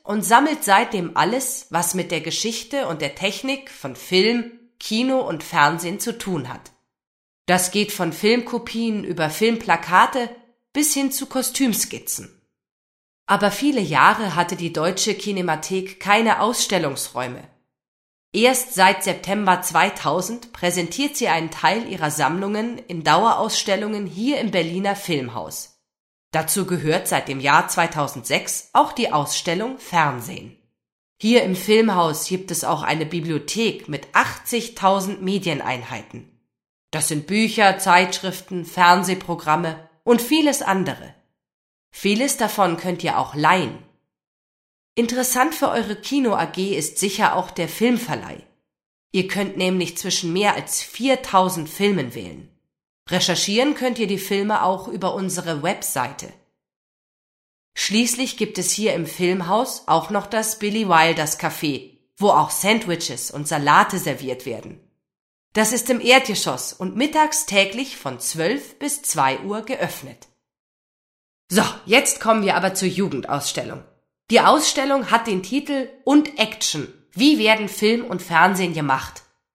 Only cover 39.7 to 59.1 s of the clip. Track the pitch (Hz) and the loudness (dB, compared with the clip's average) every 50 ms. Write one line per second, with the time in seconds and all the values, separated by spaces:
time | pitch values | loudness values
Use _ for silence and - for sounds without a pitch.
39.7 | 156 - - - _ _ _ 233 240 233 240 - 302 320 302 294 262 - - - | -6 -8 -14 -20 _ _ _ 4 4 4 4 2 2 4 4 2 2 0 0 0
40.7 | 190 190 170 143 120 - - - - _ _ _ _ _ _ _ _ _ _ _ | 0 0 0 -2 -4 -8 -12 -18 -20 _ _ _ _ _ _ _ _ _ _ _
41.7 | _ _ _ _ - - - 196 208 220 269 277 - - 233 208 - 208 190 175 | _ _ _ _ -10 -2 0 2 2 2 2 0 0 0 -2 -2 2 2 2 2
42.7 | 165 165 - 185 175 170 175 156 - - 131 - 135 147 151 156 185 185 156 113 | 2 0 -2 -4 -4 -2 -2 -2 0 0 -2 -2 -2 2 4 4 4 4 2 -2
43.7 | - - - _ _ _ _ _ _ _ _ _ _ _ _ _ _ _ _ _ | -6 -10 -16 _ _ _ _ _ _ _ _ _ _ _ _ _ _ _ _ _
44.7 | _ _ _ _ _ 226 233 226 247 254 240 247 - 254 262 330 320 - 285 - | _ _ _ _ _ 0 0 0 0 -2 -2 0 2 2 2 2 2 0 0 0
45.7 | - 226 208 202 208 208 - - 277 285 262 220 202 - 165 - - - 185 196 | 0 0 -2 -4 -6 -8 -6 -2 0 0 2 2 2 0 0 -2 -2 -4 -2 -2
46.7 | 190 170 - - - - 190 202 196 220 208 - - 185 175 - - - 170 160 | -2 -2 -4 -4 -4 -2 -2 -2 0 2 2 2 2 0 -2 -4 -4 -6 -6 -6
47.7 | - - 214 247 247 226 - - 143 107 92 80 69 - - _ _ _ _ _ | -2 0 2 2 2 2 -2 -4 -6 -8 -8 -10 -14 -16 -18 _ _ _ _ _
48.7 | _ _ _ _ _ _ _ _ - 190 185 185 - 196 202 190 196 - 185 185 | _ _ _ _ _ _ _ _ -2 -2 -2 -2 -2 -2 -4 -4 -2 -2 0 0
49.7 | 185 185 175 - - - - 180 - - 175 165 170 190 208 202 - - 143 - | 2 0 0 -2 -4 -6 -6 -4 -4 -2 -2 -2 0 0 2 0 0 -2 -4 -6
50.7 | - - - - - - 233 269 262 254 - - - 190 185 180 - 170 147 156 | -6 -6 -6 -8 -8 -2 0 2 2 0 0 2 2 4 4 4 0 -2 -6 -6
51.7 | - - 202 208 202 165 131 120 117 120 92 87 76 - - - _ _ _ _ | -4 0 0 2 2 0 -2 -4 -8 -10 -12 -12 -14 -16 -20 -20 _ _ _ _
52.7 | _ _ _ _ _ _ _ - - 180 - - 170 160 - 202 202 233 262 302 | _ _ _ _ _ _ _ -4 -2 0 0 0 0 0 -2 0 2 2 2 2
53.7 | 285 - 254 254 233 226 220 185 202 185 - - 202 196 196 214 214 - - 180 | 0 0 -2 -2 -2 -2 -2 -2 -2 -2 -2 -2 -2 -2 0 0 0 2 2 0
54.7 | 196 - - - - 180 185 175 - - 190 180 156 180 151 165 160 143 147 175 | 0 -2 -4 -8 -8 -4 -4 -4 -2 -2 -4 -4 -4 -4 -4 -4 -4 -2 -2 -2
55.7 | 208 - - - - 139 123 117 - - - - - _ _ _ _ _ _ _ | -4 -4 -6 -6 -4 -4 -4 -4 -6 -12 -16 -16 -18 _ _ _ _ _ _ _
56.7 | _ _ _ _ _ _ _ _ _ _ _ _ _ _ _ _ _ _ _ _ | _ _ _ _ _ _ _ _ _ _ _ _ _ _ _ _ _ _ _ _
57.7 | _ - - - 196 220 247 233 - 247 262 - - - 214 - - 185 175 - | _ -6 -4 0 2 2 2 2 0 -2 -4 -4 -4 -4 -4 -4 -4 -4 -4 -4
58.7 | - 202 214 208 143 170 160 151 | -2 -2 0 -2 0 -2 -4 -6